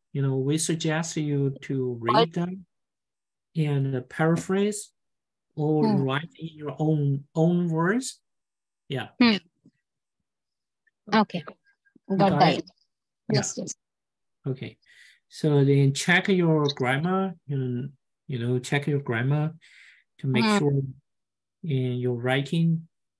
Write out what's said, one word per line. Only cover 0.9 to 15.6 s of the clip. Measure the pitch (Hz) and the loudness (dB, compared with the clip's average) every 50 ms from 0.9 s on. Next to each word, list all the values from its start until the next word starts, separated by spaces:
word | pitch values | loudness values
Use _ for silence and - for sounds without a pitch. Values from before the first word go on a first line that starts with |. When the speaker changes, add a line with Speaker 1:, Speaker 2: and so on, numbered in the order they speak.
| 156 160 165 - - | -2 -2 -4 -4 -4
Speaker 1:
you | 165 151 147 143 139 139 135 135 - | -4 -4 -2 0 0 0 -2 -4 -6
to | - - 135 135 127 127 123 117 | -8 -6 -4 -4 -4 -4 -6 -4
read | 113 117 - | -2 0 2
Speaker 2:
Right. | 220 - 165 | 2 2 2
Speaker 1:
them | - 175 175 180 185 196 180 _ _ _ _ _ _ _ _ _ _ _ _ _ _ _ _ _ - | 0 -4 -6 -6 -8 -12 -16 _ _ _ _ _ _ _ _ _ _ _ _ _ _ _ _ _ -4
and | 160 151 147 143 139 135 135 135 127 - - | -2 -2 0 0 0 0 -2 -2 -4 -6 -6
paraphrase | - - 160 160 170 170 - - 190 196 202 208 202 - - - _ _ _ _ _ _ _ _ _ _ _ _ - | -2 0 2 2 2 0 0 -2 0 0 0 0 -2 -6 -10 -16 _ _ _ _ _ _ _ _ _ _ _ _ -6
or | 151 151 151 156 151 151 | -4 -2 0 2 2 2
Speaker 2:
Mm. | 143 139 139 135 | 2 2 2 0
Speaker 1:
write | 131 131 143 165 - _ - | 0 -2 -4 -4 -8 _ -14
in | 160 165 156 | -14 -14 -12
your | 151 151 143 143 - | -12 -12 -10 -4 -2
own, | 156 156 156 147 143 143 139 139 139 _ - | 0 0 2 2 2 0 0 -2 -4 _ 0
own | 160 160 170 175 175 180 170 | 2 2 4 4 2 0 0
words. | 160 160 165 180 214 254 262 - - _ _ _ _ _ _ _ _ _ _ _ _ _ _ - | 0 0 0 2 0 0 -2 -6 -10 _ _ _ _ _ _ _ _ _ _ _ _ _ _ -8
Yeah. | 139 127 113 - _ - | -8 -8 -8 -4 _ 2
Speaker 2:
Mm. | 247 233 214 185 - _ _ _ _ _ _ _ _ _ _ _ _ _ _ _ _ _ _ _ _ _ _ _ _ _ _ _ _ _ _ _ _ 214 | 4 4 2 0 -4 _ _ _ _ _ _ _ _ _ _ _ _ _ _ _ _ _ _ _ _ _ _ _ _ _ _ _ _ _ _ _ _ 0
Okay. | - 220 208 - - 180 - - - _ _ _ _ _ _ _ _ _ _ - | 2 2 2 0 -2 -10 -12 -12 -18 _ _ _ _ _ _ _ _ _ _ -2
Speaker 1:
You | 196 | 2
Speaker 2:
Got | 190 196 196 | 4 4 4
Speaker 1:
got | 160 143 | 6 6
Speaker 2:
that. | 185 160 127 - | 4 4 4 2
Speaker 1:
it? | - - - _ _ _ _ _ _ _ _ _ _ - | -4 -10 -16 _ _ _ _ _ _ _ _ _ _ -2
Speaker 2:
Yes, | - - 196 - - | -2 -2 -2 -4 -6
Speaker 1:
Yeah. | - 196 | -10 -10
Speaker 2:
yes. | 151 - _ _ _ _ _ _ _ _ _ _ _ _ _ - | -12 -12 _ _ _ _ _ _ _ _ _ _ _ _ _ -6
Speaker 1:
Okay. | 139 127 - - 110 - _ _ _ _ - - - _ _ _ _ | -6 -6 -6 -8 -14 -16 _ _ _ _ -20 -20 -20 _ _ _ _
So | - - - 151 147 143 | -8 -4 0 2 4 4